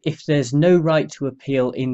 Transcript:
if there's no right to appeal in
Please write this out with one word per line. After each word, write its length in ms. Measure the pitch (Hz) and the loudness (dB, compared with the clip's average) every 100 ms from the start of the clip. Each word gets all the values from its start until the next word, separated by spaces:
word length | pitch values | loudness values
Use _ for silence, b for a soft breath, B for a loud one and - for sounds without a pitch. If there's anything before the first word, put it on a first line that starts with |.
| 160 | -6
if 200 | 156 - | -6 -2
there's 280 | 147 120 | -2 0
no 240 | 147 175 180 | 2 4 4
right 320 | 160 156 151 | 4 0 -2
to 140 | - 135 | -6 -8
appeal 440 | 131 - 135 123 | -8 -4 -2 -2
in 220 | - 127 | -2 -4